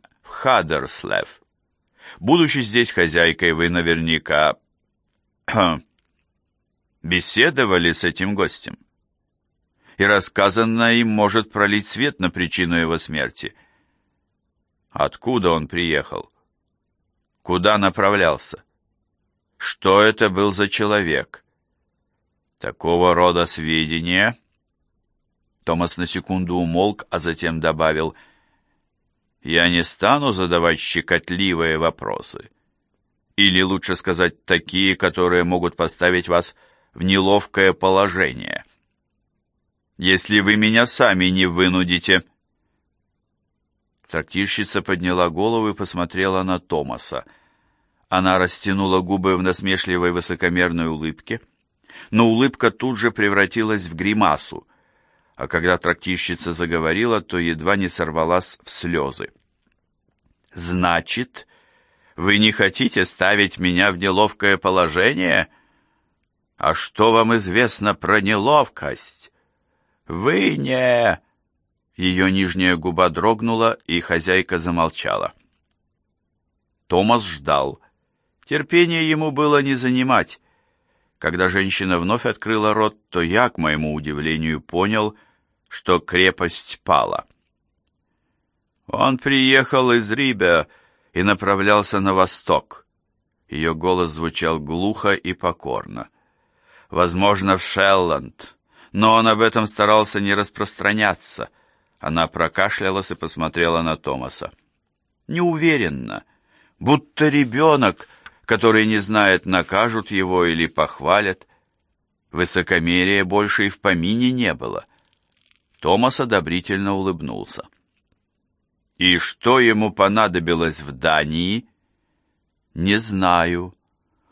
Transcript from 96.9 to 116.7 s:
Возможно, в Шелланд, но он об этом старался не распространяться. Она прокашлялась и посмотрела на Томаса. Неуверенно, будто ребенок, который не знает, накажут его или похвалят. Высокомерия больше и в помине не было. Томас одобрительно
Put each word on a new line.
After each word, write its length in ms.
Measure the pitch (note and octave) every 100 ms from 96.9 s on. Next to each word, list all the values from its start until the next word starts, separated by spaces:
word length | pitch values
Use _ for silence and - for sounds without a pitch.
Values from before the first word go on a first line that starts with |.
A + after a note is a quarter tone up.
Возможно, 640 | E2+ F2 F2 G2+ G2 G2 F#2+
в 40 |
Шелланд, 920 | - F#2+ G2 G2 F2 C#2+ B1+ - - _ _ _ _
но 220 | G2 A2
он 120 | A2+ A2+
об 140 | G#2+
этом 260 | A2+ A2+ G#2+
старался 540 | - G#2 G#2+ G#2 G#2
не 120 | G2+
распространяться. 1160 | G2+ G2 - G#2 - G2+ G#2+ G#2 F2+ - - - _ _ _ _ _
Она 300 | - E2 D#2+
прокашлялась 800 | E2 D#2+ - G2 - G2 F#2+ F#2+
и 60 | F2
посмотрела 640 | E2 - D#2+ E2+ E2+ E2+
на 140 | E2 D#2
Томаса. 560 | C#2+ C2+ B1+ - - - _ _ _ _ _ _ -
Неуверенно, 960 | E3 F3 D#3+ E3 D3 F2+ C#2 A1+ G1+ - _ _ _ _ _
будто 500 | A2 D3 - - D3+
ребенок, 800 | D3 B2+ B2 D#3+ C#3+ G#2+ - - _ - -
который 420 | - A2+ A2+ A2 A2
не 120 | G#2+
знает, 440 | G2 G#2+ G2 F#2
накажут 680 | - F#2 E2+ F#2+ A#2 A2 G2
его 320 | G2+ F#2 F#2
или 240 | E2+ E2 D#2+
похвалят. 800 | - D2+ - C#2+ G2 G2+ F#2 _ _ _ _ _ _ _ _ _
Высокомерия 920 | D#2 F2 F2+ E2+ F2+ E2 F2+ F#2 G2+
больше 420 | F#2 G2+ G#2 - G2+
и 40 |
в 100 | -
помине 500 | G2+ F2 F2 A2+ B2+
не 240 | B2+ G#2+
было. 320 | C2 A#1 G1+ - _ _ _ _ _ _ _ _ _
Томас 400 | D#2 G2 B2 C3+
одобрительно 760 | B2 G2+ D#2 F2 -